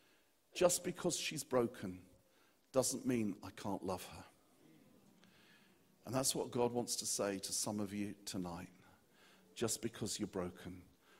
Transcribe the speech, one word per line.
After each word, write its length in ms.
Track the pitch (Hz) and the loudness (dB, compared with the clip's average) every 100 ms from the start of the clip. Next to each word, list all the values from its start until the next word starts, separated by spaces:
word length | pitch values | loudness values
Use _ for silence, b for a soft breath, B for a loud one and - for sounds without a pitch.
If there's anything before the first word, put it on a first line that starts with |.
| b b b b b | b b b b b
"Just 300 | - 175 175 | 6 6 6
because 320 | 185 180 175 151 | 0 0 0 0
she's 280 | - 151 | -2 -4
broken 560 | - 127 113 - 98 92 - - _ b b b b | 2 4 4 0 -8 -8 -12 -20 _ b b b b
doesn't 340 | 131 123 127 127 | 4 4 2 2
mean 300 | 123 107 - | 2 2 -2
I 60 | - | -8
can't 360 | - 104 98 - | -8 -4 -4 -4
love 180 | 92 | -4
her." 200 | - - - - _ - - - - - - - b b b b b b b b - | -6 -14 -16 -20 _ -20 -20 -20 -20 -20 -20 -20 b b b b b b b b -4
And 80 | |
that's 200 | 123 135 | 0 2
what 160 | 156 123 | 0 0
God 220 | 120 120 | 2 2
wants 240 | 120 117 - | 2 0 -2
to 100 | 117 | -2
say 320 | - 101 98 | 0 2 0
to 140 | - | -2
some 280 | - - 104 | -2 -2 -2
of 140 | 101 | -2
you 200 | 104 101 - - | -4 -4 -6 -8
tonight. 420 | 104 90 87 90 - - - _ b b b b | -4 -4 -6 -10 -16 -20 -20 _ b b b b
Just 260 | - 113 - | -2 -2 0
because 380 | 117 - 107 - | -4 -4 -4 -2
you're 80 | 101 | -4
broken 560 | 98 90 - 95 92 90 - b | -2 -4 -6 -12 -12 -16 -20 b